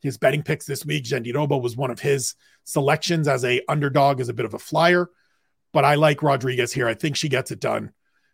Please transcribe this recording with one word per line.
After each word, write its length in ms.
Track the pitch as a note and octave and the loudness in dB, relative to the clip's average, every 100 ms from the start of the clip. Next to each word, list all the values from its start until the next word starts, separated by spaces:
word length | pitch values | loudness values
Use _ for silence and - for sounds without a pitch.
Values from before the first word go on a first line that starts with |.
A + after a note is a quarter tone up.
his 180 | C#3+ A#2+ | -8 0
betting 260 | - D3+ | 0 0
picks 220 | D3+ D3+ - | -2 -6 -4
this 200 | C3+ D3 | -8 -4
week, 180 | D3+ | -6
Jandiroba 560 | A#2 C3 A#2 B2+ D3 C#3 | -4 -4 -2 -2 0 0
was 160 | A#2+ A#2 | -2 -4
one 140 | C3+ | -6
of 80 | A2+ | -4
his 380 | D3 C#3 - - _ _ | -2 -2 -2 -10 _ _
selections 640 | - D#3 C#3 D3+ - E3+ D3 | -4 0 2 0 0 0 0
as 180 | C3+ | 0
a 160 | B2 B2+ - | 0 0 0
underdog, 520 | D3+ C#3+ C#3 C#3 C#3 | -2 2 4 4 2
as 80 | B2 | -2
a 60 | |
bit 120 | A2+ A2+ | -4 -6
of 80 | |
a 40 | G#2+ | -8
flyer. 520 | - D#3+ E3+ F3+ F3 _ _ _ _ _ _ | -4 2 4 4 0 _ _ _ _ _ _
But 120 | D3+ | 2
I 120 | C#3 D3 | 4 6
like 260 | D3+ D3 | 4 4
Rodriguez 500 | D3+ C3 B2+ B2 A#2+ | 2 0 0 -2 -2
here. 140 | C3 A#2+ | 0 -2
I 80 | |
think 220 | A2+ D#3+ C#3 | -2 -4 -4
she 120 | D#3 | -2
gets 220 | B2+ - | -2 -2
it 80 | A#2+ | -6
done. 340 | A#2+ A2 G#2+ - _ _ _ | -4 -4 -6 -16 _ _ _